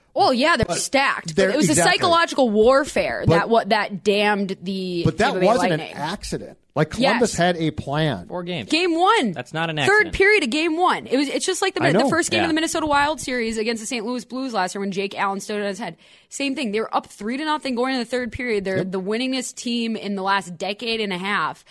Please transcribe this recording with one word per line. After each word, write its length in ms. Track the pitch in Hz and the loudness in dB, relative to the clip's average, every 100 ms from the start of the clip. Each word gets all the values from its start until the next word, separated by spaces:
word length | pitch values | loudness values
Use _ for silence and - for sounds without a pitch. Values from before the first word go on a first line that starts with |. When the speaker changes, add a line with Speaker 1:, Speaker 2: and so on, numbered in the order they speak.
| _ | _
Speaker 1:
Well, 220 | 285 370 | 2 2
yeah, 220 | 240 302 330 | 4 2 2
they're 100 | 214 | 0
Speaker 2:
But 120 | 165 | -2
Speaker 1:
stacked. 580 | - 262 269 - 165 156 | 0 0 2 -2 -4 2
Speaker 2:
they're 120 | 190 | 2
Speaker 1:
But 60 | |
it 20 | 247 | 4
was 140 | - | 2
Speaker 2:
exactly. 200 | 294 247 | 4 4
Speaker 1:
a 20 | |
psychological 560 | 381 370 339 339 - 247 | 4 4 4 2 2 2
warfare 720 | 208 220 269 294 - 151 110 113 | 6 6 6 4 -2 -2 0 2
Speaker 2:
But 60 | |
Speaker 1:
that 140 | 165 190 | 4 4
what, 200 | 226 196 | 2 4
that 320 | 214 196 196 | 0 0 -2
damned 540 | 214 202 208 202 196 190 | 0 2 2 2 -2 -4
the 420 | 180 190 185 175 | -6 -4 -4 -2
Speaker 2:
But 120 | 160 156 | -2 0
that 60 | 240 | 0
Speaker 1:
Tampa 140 | 202 | 4
Bay 60 | 185 | 4
Speaker 2:
wasn't 240 | 247 262 | 4 2
Speaker 1:
Lightning. 220 | 156 123 | 0 -4
Speaker 2:
an 40 | - | -8
accident. 640 | 151 202 - 151 - - _ | -8 -6 -8 -8 -10 -18 _
Like, 160 | - 156 | -2 -2
Columbus 420 | 208 262 - 226 | 2 2 2 2
Speaker 1:
Yes. 60 | - | 2
Speaker 2:
had 180 | 175 175 | 0 2
a 140 | 160 | -2
plan. 540 | 147 - 147 156 101 87 | -2 -4 0 0 -2 -6
Speaker 3:
Four 140 | 180 | -10
games. 240 | 175 175 104 | -8 -8 -2
Speaker 1:
Game 240 | 311 359 330 | 0 2 2
one. 360 | 381 453 240 | 4 4 2
Speaker 3:
That's 200 | 165 - | -4 -6
not 180 | 156 165 | -4 -4
an 60 | 156 | 0
Speaker 1:
Third 60 | - | 4
Speaker 3:
accident. 260 | 415 427 | 4 2
Speaker 1:
period 280 | - 392 427 | 2 4 4
of 60 | 277 | 2
game 260 | 294 330 320 | 0 0 2
one. 300 | 359 185 - | 2 2 0
It 100 | 262 | 0
was, 120 | 277 | 0
it's 160 | - - | -2 -2
just 160 | 359 | -2
like 120 | 381 | -2
the, 80 | 370 | 0
Speaker 2:
I 100 | 131 | 2
Speaker 1:
the 80 | 180 | 4
Speaker 2:
know. 80 | 262 | 2
Speaker 1:
first 200 | 330 - | 2 2
game 80 | 330 | 0
Speaker 3:
Yeah. 60 | |
Speaker 1:
of 40 | 302 | 2
the 40 | |
Minnesota 320 | 311 320 330 311 | 0 0 -2 0
Wild 340 | 285 285 320 | 2 2 -2
series 360 | - 247 226 220 | -4 -4 -2 -2
against 240 | 214 233 | -4 -4
the 40 | 220 | -6
Saint 180 | 247 226 | -6 -6
Louis 180 | 247 | -6
Blues 280 | - 254 269 | -8 -8 -4
last 220 | 220 180 | -2 -2
year 60 | 202 | -2
when 120 | 196 | -4
Jake 260 | 185 196 - | -4 -4 -4
Allen 220 | 196 196 | -4 -4
stood 200 | 196 208 | -6 -6
on 60 | 202 | -4
his 120 | 185 | -6
head. 160 | 202 165 _ - _ | -10 -12 _ -20 _
Same 260 | - 277 | -6 -4
thing. 160 | 277 247 | -2 -4
They 80 | 208 | -4
were 140 | 220 | -2
up 120 | 269 - | -4 -4
three 300 | - 208 262 | -10 -6 -4
to 80 | |
nothing 300 | 311 302 285 | -2 -4 -2
going 200 | 240 254 | -2 -2
into 100 | 262 | -2
the 60 | 233 | -2
third 200 | 254 247 | -4 -4
period. 340 | - 247 208 | -6 -4 -2
They're 140 | 190 185 | -2 -2
Speaker 2:
Yep. 140 | 185 | -2
Speaker 1:
the 80 | 190 | -4
winningest 540 | 185 226 262 262 240 - | -4 -2 -2 -4 -6 -8
team 400 | 240 240 226 220 | -4 -2 -2 -4
in 180 | 202 196 | -4 -4
the 60 | |
last 340 | 190 196 175 170 | 0 0 -2 -8
decade 420 | 190 202 233 226 | -6 -6 -4 -4
and 120 | 208 | -2
a 60 | 180 | -4
half, 460 | 196 202 151 139 _ | -2 -2 -2 -6 _